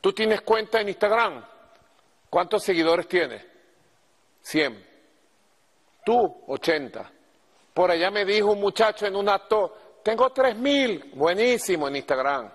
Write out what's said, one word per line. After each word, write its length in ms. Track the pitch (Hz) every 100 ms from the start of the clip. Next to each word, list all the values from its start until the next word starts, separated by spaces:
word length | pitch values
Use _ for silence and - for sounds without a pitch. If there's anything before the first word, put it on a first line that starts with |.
¿Tú 100 | 190
tienes 280 | 196 220 214
cuenta 400 | - 220 214 226
en 80 | 208
Instagram? 560 | 185 208 220 226 139 110 - - - _ _ _ _ _
¿Cuántos 340 | - 175 208
seguidores 440 | - 175 160 170 170
tienes? 380 | 180 147 110 - _ _ _ _ _ _ _ _ _
Cien. 440 | - 156 143 104 - _ _ _ _ _ _ _ _ _ _ _
¿Tú? 400 | - 240 196 - -
Ochenta. 640 | 139 - 156 131 104 98 _ _ _ _ _ _
Por 160 | - 180
allá 220 | 170 180
me 140 | 208 196
dijo 260 | 208 208
un 80 | 202
muchacho 460 | 202 190 220 208 208
en 100 | 196
un 140 | 202
acto, 480 | 196 - 220 185 - - -
"Tengo 280 | - 220 254
tres 240 | 262 262 214
mil". 560 | 262 285 254 180 - 131
Buenísimo 720 | 156 180 240 240 - 175 143
en 80 | 139
Instagram. 560 | 131 135 131 139 107